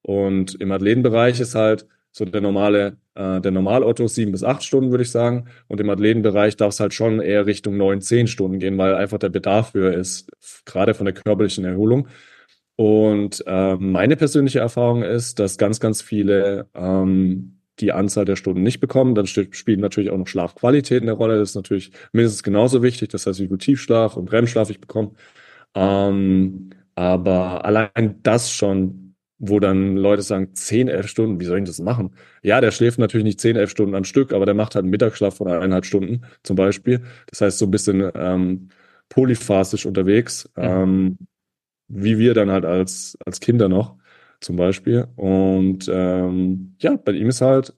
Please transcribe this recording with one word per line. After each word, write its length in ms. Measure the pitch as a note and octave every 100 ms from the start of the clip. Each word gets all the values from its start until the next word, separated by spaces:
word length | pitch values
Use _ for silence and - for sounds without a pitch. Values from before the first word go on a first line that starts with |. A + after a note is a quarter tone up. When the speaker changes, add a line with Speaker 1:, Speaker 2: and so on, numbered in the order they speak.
Speaker 1:
Und 540 | - G2 G2 F#2+ F#2 -
im 100 | G2
Athletenbereich 680 | F#2+ G2+ A#2+ B2 A2+ A#2+ B2
ist 160 | A#2+ A#2
halt 320 | A2 G#2+ - _ _
so 120 | -
der 160 | G2+ G#2
normale, 580 | G2+ G2 G#2 G#2 G2+ G2 _ -
äh, 260 | F#2+ F#2
der 100 | F#2+
Normal-Otto 560 | F#2+ G2 B2 A#2 A#2 A#2
sieben 240 | - G#2
bis 120 | F#2+
acht 200 | A#2 C#3
Stunden, 280 | - C3+ C3
würde 120 | B2
ich 80 | B2
sagen. 360 | A#2+ A#2+ B2 A#2+ - _
Und 140 | G#2
im 80 | G#2
Athletenbereich 640 | G2 G#2+ A2+ G#2+ G2+ G#2+ -
darf's 240 | G#2 -
halt 140 | G#2
schon 260 | - A2+ A2
eher 260 | E2 G#2 G2+
Richtung 300 | G2+ G#2+ G2+
neun, 240 | G2 G2
zehn 260 | F#2+ A#2+ A#2
Stunden 320 | - F#2+ F#2+
gehen, 180 | F#2 G2
weil 180 | F#2+ F#2+
einfach 220 | G2 G#2
der 120 | G2
Bedarf 440 | F#2 G2 G#2 A2+
höher 200 | G#2 F#2+
ist, 360 | F2 F#2 - - _
f-, 200 | - - -
gerade 280 | F#2 G2+
von 120 | G#2+ G2
der 80 |
körperlichen 520 | F#2 - G2+ G#2 - F#2
Erholung. 420 | F#2 A2 C3 C#3 - - - _ _ _ -
Und, 680 | G#2+ G#2+ G#2+ G#2 G2+ - -
äh, 280 | F#2+ F#2+ F#2+
meine 420 | F#2+ F2+ A2 D#3
persönliche 420 | D3 D3 C3+ B2+
Erfahrung 440 | A#2 A#2+ A#2+ A#2+
ist, 360 | G2 A#2 A#2 -
dass 180 | G2 -
ganz, 220 | G#2 A2
ganz 220 | A2+ G#2+
viele, 680 | - G#2+ G2+ G2+ G2 G2+ - -
ähm, 840 | F#2 F#2+ F#2+ F#2+ F#2 F#2 F#2 _ _ -
die 120 | G#2
Anzahl 340 | - G2+ G#2+ G2
der 120 | F#2+
Stunden 260 | - F#2
nicht 160 | G2 -
bekommen. 360 | B2+ C3 B2+ A2
Dann 120 | G2
sti-, 220 | - F#2+
spielt 280 | - - G2+
natürlich 280 | G2+ G#2+ G2+
auch 60 | G2
noch 100 | F#2
Schlafqualität 760 | F#2 F2 - A#2+ C#3+ C#3 B2
eine 100 | A2+
Rolle. 240 | G#2+ A2+ G#2+
Das 100 | G2+
ist 40 | G2+
natürlich 360 | F#2+ G2+ - - -
mindestens 300 | A2+ A#2 G#2+
genauso 400 | - G2+ B2 B2+
wichtig. 260 | B2 B2 G#2+
Das 180 | G2+ -
heißt, 120 | F#2+
wie 60 | F#2+
viel 80 | F#2+
Tiefschlaf 600 | - C#3 - A2+ A2 -
und 140 | F2+
rem-Schlaf 380 | A2 A#2+ A#2 G#2
ich 100 | G2+
bekomme. 300 | - G#2+ G2+ _ - _ - - _ G2
Ähm, 960 | F#2+ G2 G2+ G2 F#2+ F#2+ F#2+ F#2+ - - _ -
aber 680 | F2+ F#2 F2+ F#2 F#2 F2+ -
allein 540 | G#2+ G#2+ - A2 G2+
das 280 | - A#2 A#2
schon, 640 | - G#2 F#2+ F#2 F#2 - _ _ _
wo 220 | G2+ G#2
dann 380 | G2 F#2+ G2 F#2+
Leute 240 | G2 G#2
sagen, 320 | G2 G2 F#2+ -
zehn, 320 | - A2+ B2+
elf 200 | F2 G#2
Stunden, 320 | - A2+ F2+
wie 60 | F2
soll 140 | F#2
ich 60 | F#2
das 140 | E2
machen? 360 | F2 B2 F#2 _ - _
Ja, 200 | G2+ A#2
der 100 | A#2
schläft 280 | - A#2+ A#2+
natürlich 260 | A2 A2+ G#2+
nicht 160 | G2
zehn, 140 | A#2 A2+
elf 120 | G2+
Stunden 260 | - G2+ G2
am 100 | F#2+
Stück, 280 | C#3 C3
aber 120 | G2+ G2
der 100 | G2+
macht 200 | G#2+ G#2
halt 80 |
einen 80 | F#2
Mittagsschlaf 440 | G2+ A2+ - G2+ F#2
von 120 | F#2+
eineinhalb 360 | F2 F#2+ F#2 F#2
Stunden 360 | G2+ F#2+ A#2+ - _
zum 120 | - F#2
Beispiel. 480 | F#2+ G2 - B2 B2 - -
Das 140 | -
heißt, 160 | G#2 F#2+
so 80 | G#2
ein 60 |
bisschen, 380 | G2 - F#2+ F#2+ -
ähm, 540 | F2+ F#2 F#2 F#2 - _ _ _ _
polyphasisch 760 | - B2+ A#2 - G2 F#2+ G2+ -
unterwegs, 640 | F#2+ F#2 G#2+ A#2+ - - -
Speaker 2:
Mhm. 260 | F2+ F#2 F#2+
Speaker 1:
ähm, 300 | F#2+ F#2+ F#2 - _ _ _ _ _ _
wie 300 | G#2+ G#2 A2
wir 160 | A#2+
dann 180 | A2+ G2
halt 140 | F#2+ E2
als, 520 | F#2 A2+ - - - -
als 140 | -
Kinder 300 | - A#2+ G2
noch 280 | F#2 A#2 - _ _ _ _
zum 140 | - F2
Beispiel. 520 | F2+ F#2+ - A#2+ - -
Und, 760 | G2 F#2+ F#2+ F#2+ F#2+ F#2+ -
ähm, 840 | F#2 F2+ F#2 F#2 F#2 F#2 F#2 - _
ja, 160 | - C#4
bei 180 | -
ihm 160 | F#2+ A2
ist 120 | B2
halt 320 | B2+ C3+ -